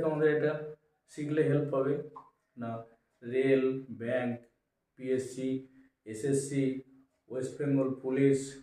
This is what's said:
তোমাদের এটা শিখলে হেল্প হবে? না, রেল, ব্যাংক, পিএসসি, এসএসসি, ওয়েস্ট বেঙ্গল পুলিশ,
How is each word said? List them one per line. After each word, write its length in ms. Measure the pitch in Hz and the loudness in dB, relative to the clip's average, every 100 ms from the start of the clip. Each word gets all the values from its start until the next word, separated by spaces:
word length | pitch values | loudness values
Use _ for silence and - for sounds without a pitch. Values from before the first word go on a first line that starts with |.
তোমাদের 240 | 160 151 156 151 | 4 2 4 4
এটা 160 | 151 151 - - _ _ _ | 0 -2 -8 -14 _ _ _
শিখলে 300 | 151 147 156 139 | -8 -2 2 4
হেল্প 200 | 143 139 135 | 2 2 0
হবে? 160 | 135 - - - - _ _ 120 | 0 -2 -6 -16 -20 _ _ -10
না, 80 | 117 113 - _ _ _ | -8 -8 -12 _ _ _
রেল, 420 | 120 127 135 135 131 135 - 110 | -4 0 4 4 4 -2 -8 -8
ব্যাংক, 300 | 117 127 123 117 - _ _ _ _ | -2 -2 -2 -6 -10 _ _ _ _
পিএসসি, 560 | - 127 131 127 131 131 131 - - _ _ 110 | -10 -2 -2 -2 -4 -4 -4 -8 -20 _ _ -14
এসএসসি, 520 | 113 139 135 - 139 131 131 - - _ _ - | -6 0 0 0 0 0 -2 -10 -20 _ _ -10
ওয়েস্ট 240 | 127 131 - | -6 -6 -4
বেঙ্গল 300 | 139 135 127 131 | 0 2 2 -2
পুলিশ, 360 | 131 135 139 135 - - | -2 4 4 4 -2 -14